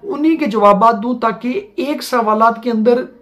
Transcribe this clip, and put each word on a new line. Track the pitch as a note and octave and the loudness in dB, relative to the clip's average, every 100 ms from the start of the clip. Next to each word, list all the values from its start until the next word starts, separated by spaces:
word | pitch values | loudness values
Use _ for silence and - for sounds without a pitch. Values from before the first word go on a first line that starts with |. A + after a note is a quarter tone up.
उन्हीं | G4+ C#4+ D4+ D#4+ | -8 -2 0 0
के | D4 | 0
जवाबात | A3+ G3+ G3 A3+ | 2 4 6 4
दूं, | A3+ A#3 B3 | 2 -4 -2
ताकि | A3+ A3 B3 C4 G4+ - | -4 -4 -6 -6 -8 -8
एक | C4+ D4+ | -4 -4
सवालात | - B3 G#3+ G#3+ A3+ A3+ | -4 -2 0 2 2 0
के | A#3 | -4
अंदर | A3 A3 B3 B3+ - | 0 2 2 -2 -14